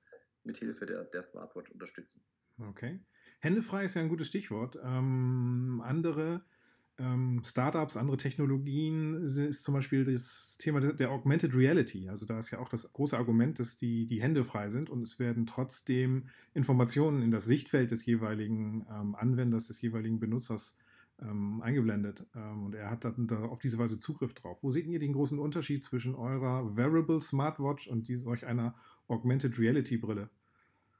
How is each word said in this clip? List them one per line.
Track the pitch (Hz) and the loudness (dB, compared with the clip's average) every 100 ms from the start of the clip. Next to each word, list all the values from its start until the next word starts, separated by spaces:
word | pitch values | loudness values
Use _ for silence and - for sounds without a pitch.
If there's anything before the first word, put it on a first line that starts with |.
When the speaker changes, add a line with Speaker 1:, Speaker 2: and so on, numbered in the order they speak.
| _ - _ _ | _ -20 _ _
Speaker 1:
mit | - - | -14 -8
Hilfe | 117 - 101 | -8 -8 -8
der, | 90 | -8
der | - 90 | -8 -12
Smartwatch | - - - 90 87 | -12 -14 -14 -14 -16
unterstützen. | - 92 - - - _ _ _ - | -16 -14 -14 -16 -20 _ _ _ -14
Speaker 2:
Okay. | 107 101 120 185 - _ - _ | -12 -10 -10 -10 -16 _ -20 _
Hände | 156 208 | 0 0
frei | 226 196 190 | 0 -2 -2
ist | |
ja | 185 | -2
ein | 160 | 0
gutes | 160 147 | -2 -2
Stichwort. | 202 196 107 123 - | -4 -4 -4 -4 -6
Ähm, | 127 127 131 127 127 127 123 123 127 123 | -4 0 2 2 2 2 2 0 -2 -4
andere, | 120 151 165 151 156 175 - _ _ _ _ - | -2 0 0 0 -2 -2 -6 _ _ _ _ -8
ähm, | 127 127 127 123 | -2 0 0 0
Startups, | 117 - 131 160 151 - | -2 0 0 0 -2 -2
andere | 135 143 | -2 -2
Technologien | 139 127 139 135 139 139 156 160 156 160 160 | -2 0 0 0 0 -2 0 0 -2 -2 -2
si-, | 139 143 | 0 -2
ist | 143 | -2
zum | - | -2
Beispiel | 139 131 135 | 0 2 2
das | 131 123 123 - - - | 2 0 -2 -10 -12 -6
Thema | - 147 | 0 2
der, | 139 | 2
der | 147 127 | 2 0
Augmented | 135 135 156 160 | 2 4 4 4
Reality. | 127 131 170 123 95 92 | 6 6 6 2 -2 -8
Also | 101 | -8
da | 107 113 | -6 -6
ist | 113 | -6
ja | 107 | -8
auch | 123 | -6
das | 117 - | -6 -6
große | - 143 120 | -4 -2 0
Argument, | 120 113 127 - | 4 4 4 2
dass | 120 - | -6 -4
die, | 123 117 113 | -2 -2 0
die | 110 | 0
Hände | 127 156 | 4 4
frei | 120 107 104 | 4 0 -2
sind | 117 156 | -2 -2
und | 123 | -4
es | 113 - | -4 0
werden | 123 120 | 2 2
trotzdem | 113 - 127 - - 127 127 131 131 - - | 2 0 -4 -4 0 4 4 2 0 -14 -6
Informationen | - 120 127 120 143 156 143 | 0 4 6 6 4 4 4
in | 117 | 4
das | 113 | 4
Sichtfeld | 110 123 - 147 123 | 4 2 4 2 2
des | 113 - | 0 2
jeweiligen, | 117 110 107 107 110 107 110 104 | 2 2 -2 -2 -2 -2 -4 -6
ähm, | 107 104 101 | -6 -4 0
Anwenders, | 117 127 123 113 113 | 2 2 2 0 -2
des | - | -4
jeweiligen | 117 113 110 113 | -4 -2 -2 -2
Benutzers, | 110 120 - 110 - - _ _ _ - | 0 -2 -4 -6 -8 -18 _ _ _ -14
ähm, | 110 104 101 110 | -8 -4 -4 -2
eingeblendet. | 113 139 113 104 101 101 - | 0 2 2 2 -2 -6 -14
Ähm, | 120 107 107 101 | -12 -10 -8 -8
und | |
er | 107 104 | -8 -6
hat | 117 | -6
dann | 120 117 113 | -4 -2 0
da | 110 | 0
auf | 113 120 | -2 -4
diese | 135 113 | -4 0
Weise | 117 107 | -2 -2
Zugriff | - 147 127 | -6 -6 -6
drauf. | - 87 90 | -6 -12 -6
Wo | 139 | -2
seht | 135 160 | -2 -2
ihr | 170 | -2
den | 147 | 0
großen | 139 143 147 | 0 0 0
Unterschied | 147 156 143 143 | -2 -2 -2 -4
zwischen | - 127 123 | -2 -4 -2
eurer | 127 120 135 127 127 113 104 | -2 -2 0 0 0 0 2
Wearable | 131 160 156 160 | 4 4 4 2
Smartwatch | 147 139 147 - 139 143 - | 2 0 0 0 -2 -2 -4
und | 120 113 | -4 -2
die, | 123 | -4
solch | 123 120 123 | -2 -4 -2
einer | 117 117 - - - - | -2 -2 -4 -18 -16 -4
Augmented | 113 123 135 135 120 | 0 2 2 2 2
Reality | 113 139 123 117 | 4 4 2 -2
Brille? | 107 104 104 _ _ _ _ _ _ | -2 -4 -6 _ _ _ _ _ _